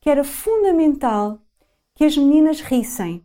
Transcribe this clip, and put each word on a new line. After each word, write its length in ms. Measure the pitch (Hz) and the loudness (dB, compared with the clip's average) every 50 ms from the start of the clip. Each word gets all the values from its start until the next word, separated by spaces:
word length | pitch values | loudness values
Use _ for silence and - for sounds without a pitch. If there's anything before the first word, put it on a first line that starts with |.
que 80 | _ 302 | _ 0
era 160 | 294 277 285 | 0 0 0
fundamental 1120 | 277 - - - 427 440 440 415 392 359 330 320 311 285 277 - 247 220 208 208 208 214 214 _ _ _ _ _ _ _ _ _ _ _ | -4 -6 -8 -4 -2 0 0 2 2 2 2 2 2 0 0 -2 -2 -2 -2 -4 -4 -6 -10 _ _ _ _ _ _ _ _ _ _ _
que 100 | _ 302 | _ 0
as 120 | 302 302 | 2 2
meninas 460 | 294 277 277 285 311 311 311 311 311 - | 2 2 4 4 4 4 2 0 -2 -4
rissem 600 | - 262 247 233 - - - 196 170 165 170 _ | -4 -2 -2 -2 -4 -8 -8 -8 -8 -8 -12 _